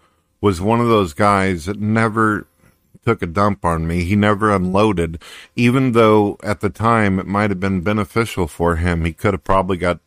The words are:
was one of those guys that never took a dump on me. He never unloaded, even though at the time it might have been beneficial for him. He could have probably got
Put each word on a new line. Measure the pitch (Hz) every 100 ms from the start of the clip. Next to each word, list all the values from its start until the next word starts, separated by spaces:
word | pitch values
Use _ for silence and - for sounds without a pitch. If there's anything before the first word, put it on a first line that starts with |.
| _ _ _ _
was | 104 87
one | 98 117
of | 120
those | 110 92
guys | - 104 101 95 90
that | 80 104
never | 107 110 113 107 110 104 - _ _ _ _ _ -
took | 113
a | 90
dump | 82 104 101
on | 87 82 82
me. | 87
He | 87
never | 104 104 101 107
unloaded, | 101 92 95 110 90 82 82 - - - -
even | 120 131 131
though | 117 110 107 104 -
at | 101 101
the | 101
time | - 110 117 101 95
it | 90
might | 101 104
have | 92
been | 98 95
beneficial | 82 107 101 - 113 - 82
for | - 85 85
him. | 87 85
He | 82
could | 80 110
have | 95
probably | - 95 92 92
got | 90 85